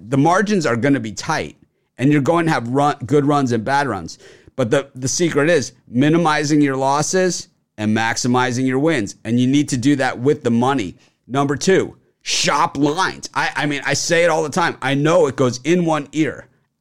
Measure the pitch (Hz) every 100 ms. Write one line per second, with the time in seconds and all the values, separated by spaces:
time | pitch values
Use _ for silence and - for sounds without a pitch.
0 | 101 135 156 185 208 208 143 117 139 139
1 | 110 - - 151 78 - _ _ _ -
2 | 131 147 135 170 165 139 117 135 147 -
3 | 117 147 139 143 131 117 107 139 139 98
4 | 80 - - - - - 117 131 135 131
5 | 131 - 175 135 151 165 117 _ - 120
6 | 147 170 160 151 147 151 143 131 135 143
7 | 151 185 185 170 - _ _ - 107 110
8 | 113 120 127 123 127 123 131 131 156 147
9 | 98 - 110 120 127 143 143 131 131 135
10 | 131 98 127 156 123 117 123 139 90 -
11 | _ _ - 131 143 139 - 185 98 -
12 | _ _ - - - 147 143 139 147 165
13 | 170 69 - 135 156 127 147 143 131 143
14 | - 170 170 160 156 185 165 113 131 139
15 | 147 180 147 127 127 123 147 180 165 151
16 | 139 147 139 85 - _ _ -